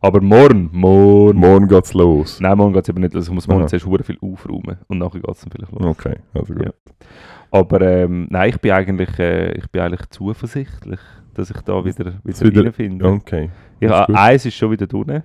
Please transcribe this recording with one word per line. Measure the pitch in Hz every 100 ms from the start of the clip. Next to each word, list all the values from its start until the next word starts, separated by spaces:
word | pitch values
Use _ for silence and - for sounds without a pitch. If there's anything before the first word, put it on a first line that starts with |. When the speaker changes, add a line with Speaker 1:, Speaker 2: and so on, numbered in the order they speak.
Speaker 1:
Aber | 98 95
morgen, | 98 110 143 110 87
morgen. | 87 95 98 101 101 104 101
Speaker 2:
Morgen | 90 98 98
geht's | 95 -
los. | 92 87 78 76 -
Speaker 1:
Nein, | 95 101
morgen | 104
geht's | 95 90
eben | 87
nicht | 90
los. | 90 85
Ich |
muss | 90 -
morgen | 95
Speaker 2:
Aha. | 80
Speaker 1:
zuerst | 90 90
hure | 92
viel | - -
aufräumen | 98 95 - - - 92 _
und | 95
nachher | 87 90
geht's | - -
dann | -
vielleicht | - 95
los. | 104 87 80
Speaker 2:
Okay, | - - _
also | - -
gut. | - -
Speaker 1:
Ja. | - _ _ _ - - - _
Aber, | - 90 95
ähm, | 92 90 90 90 85
nein, | 90 101
ich | 123
bin | -
eigentlich, | 95 95 95 92 -
äh, | 87 87 87
ich | 85 -
bin | 92
eigentlich | 87 90 -
zuversichtlich, | - 98 110 113 139 135 - 101 95 _ - _
dass | - 92
ich | -
da | - 95 92
wieder, | 90 90 95
wieder | - 92
Speaker 2:
Wieder | 110 101 107
Speaker 1:
reinfinde. | 113 107 92 92
Speaker 2:
Okay. | 101 - 85 78 87 _ _
Speaker 1:
Ja, | 110 107
Speaker 2:
Ist | 101
gut. | 104
Speaker 1:
eins | 104 135 127
ist | -
schon | 110
wieder | 110 98
drinnen. | 104 107 143